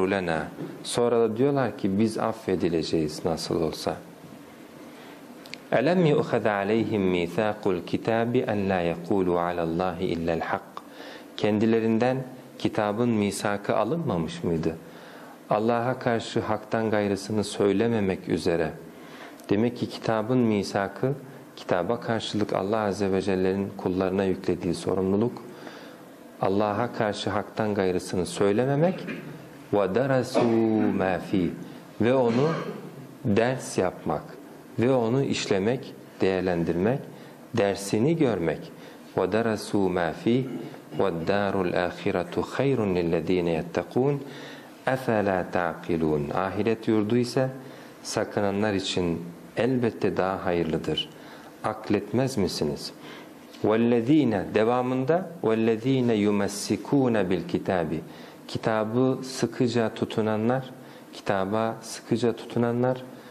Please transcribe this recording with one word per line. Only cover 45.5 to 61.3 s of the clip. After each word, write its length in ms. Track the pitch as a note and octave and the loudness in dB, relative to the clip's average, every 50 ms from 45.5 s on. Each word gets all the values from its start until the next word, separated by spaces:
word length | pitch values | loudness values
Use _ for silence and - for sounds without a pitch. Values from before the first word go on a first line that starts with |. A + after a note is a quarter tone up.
| - | -2
تَعْقِلُونَ." 800 | F#2 F2 E2 D#2+ - - - F2+ D#2+ D#2+ D#2 D2+ D2 C#2+ C#2+ - | -2 -2 -2 -4 -6 -4 -2 0 0 2 2 2 0 -2 -2 -2
Ahiret 540 | F2+ F#2+ F#2+ F#2+ G#2 G2+ A2+ A2 A2 - | -2 -2 -2 -2 0 0 0 0 0 0
yurdu 300 | - A2 G#2+ G#2 G#2 A#2 | 2 2 2 2 2 2
ise 320 | B2 A#2+ B2 - C#3 C3 C3 C3 - - - - - - - - - - | 2 2 2 0 0 0 0 -2 -8 -12 -16 -16 -18 -18 -20 -18 -14 -10
sakınanlar 680 | - - A2+ G#2 - - A2 G#2 G2+ G2 G2+ G#2 G#2+ G2+ | -4 -2 -2 -2 -2 0 0 0 2 2 2 2 2 2
için 480 | F#2+ F#2+ - - F#2+ F2+ E2+ E2 E2 - - - - - - - | 0 0 -2 0 0 0 0 0 -2 -4 -10 -14 -16 -18 -6 -2
elbette 600 | - A2 B2+ C3 B2 A#2+ A2+ - - - G2+ F2 | 0 0 2 2 2 2 0 0 0 0 0 2
daha 280 | - F2+ F#2+ F#2+ F#2 F#2 | 2 0 0 0 -2 0
hayırlıdır. 640 | F#2+ F2+ E2+ E2 D#2 D#2+ - - - - - - - - - - - - - - - - - - | 0 0 2 2 0 0 -2 -2 -2 -2 -2 -4 -6 -8 -18 -18 -18 -18 -18 -20 -20 -12 -6 -6
Akletmez 720 | A2 G#2+ - - - G3+ G3+ - - - A#2 C3+ B2+ - | -6 -6 -4 -2 0 0 0 0 0 0 0 0 0 0
misiniz? 540 | G#2 F#2 D#2+ - - E2 D2 C#2+ - - - - - - - - - - - - - - - - - - | 0 0 0 0 -2 -2 -2 -2 -4 -8 -12 -14 -14 -16 -16 -16 -16 -18 -18 -20 -20 -20 -20 -6 0 2
وَالَّذ۪ينَ 920 | G#2 G#2+ A2+ A#2 A#2 A#2+ A#2 A2+ A#2+ D#3 D#3 C#3 A#2 G#2 F#2+ E2+ - - | 4 4 4 4 4 4 4 4 6 6 6 6 4 2 0 0 0 2
devamında 760 | G#2 A2 A2+ A#2+ B2+ B2 B2+ C3 C3 C3 C3+ D#3+ F3+ F#3+ - - - - | 2 4 4 4 2 2 0 0 0 2 2 2 2 0 -4 -6 -2 0
وَالَّذ۪ينَ 680 | A2 A2 A2+ A2+ A#2 A2+ G#2+ A2+ C3 C3+ C3 B2 A#2+ | 2 2 4 4 2 2 2 2 2 2 4 4 4
يُمَسِّكُونَ 1160 | A2+ G#2 G2+ G#2 G#2 G#2 G2+ F#2+ - - - - A2 G2+ - - C#3+ C#3+ C3 B2 A2+ G#2+ F#2+ F2+ | 4 4 4 4 4 2 0 0 -2 -4 -2 -2 -2 -2 0 2 2 4 4 4 4 2 2 2
بِالْكِتَابِ 720 | F#2+ E2+ E2 - - F#2 - - G2 F2+ E2 D2+ D#2 D2+ - - - - - - - - - | 0 0 0 -2 -2 -2 0 0 0 0 0 0 -2 -4 -6 -8 -14 -16 -18 -18 -18 -18 -10
Kitabı 720 | - - - - A#2 A2 A2 G#2+ A2 A2+ B2 C3 C3 C3 B2 - | -8 -6 -2 0 0 2 2 0 0 2 2 2 2 2 -2 -4
sıkıca 720 | - - - - A#2 - - C3+ A#2 G#2+ A#2+ A2+ G#2+ - | -8 -4 -2 -2 -2 0 0 0 2 2 2 0 0 0
tutunanlar, 760 | - A2+ G2 - A2+ G#2+ G#2+ G#2+ G#2+ A2 A#2 B2+ C3+ C3 - - - - - - - - - - | -2 -4 -2 0 0 0 2 2 2 2 2 2 0 -2 -6 -12 -16 -18 -18 -18 -18 -18 -18 -16
kitaba 640 | - - - | -6 -2 0